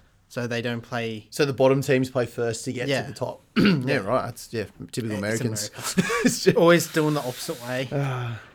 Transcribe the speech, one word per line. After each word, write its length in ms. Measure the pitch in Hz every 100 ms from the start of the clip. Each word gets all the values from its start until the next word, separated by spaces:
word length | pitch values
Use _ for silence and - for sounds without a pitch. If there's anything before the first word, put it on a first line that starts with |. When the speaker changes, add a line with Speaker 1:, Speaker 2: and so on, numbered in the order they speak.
| _ _ _
Speaker 1:
So 180 | - 120
they 140 | 117
don't 180 | 120 120
play. 440 | 117 123 113 110 -
Speaker 2:
So 140 | -
the 80 | 147
bottom 280 | 120 131 135
teams 280 | 135 131 127
play 160 | 131 117
first 380 | - 117 110 -
to 60 |
get 140 | 127 127
Speaker 1:
Yeah. 160 | 135
Speaker 2:
to 60 | 110
the 60 | 104
top. 240 | - - _
<clears throat> 60 | -
Yeah, 240 | 202 160 127
Speaker 1:
Yeah. 100 | 143
Speaker 2:
right. 280 | 98 123 101
That's, 260 | - -
yeah, 120 | 113 98 - -
typical 200 | - 113
Speaker 1:
It's 60 | 107
Speaker 2:
Americans. 520 | 101 113 123 110 107
Speaker 1:
America. 420 | - - - 180 480
Speaker 2:
<laughs> 60 |
It's 200 | 453 -
just 120 | 185 175
Speaker 1:
Always 300 | 170 170 165
doing 220 | 165 151
the 60 | 151
opposite 400 | 127 123 - 160
way. 240 | 120 127 131
Speaker 2:
Ah. 480 | 147 139 127 120 110 -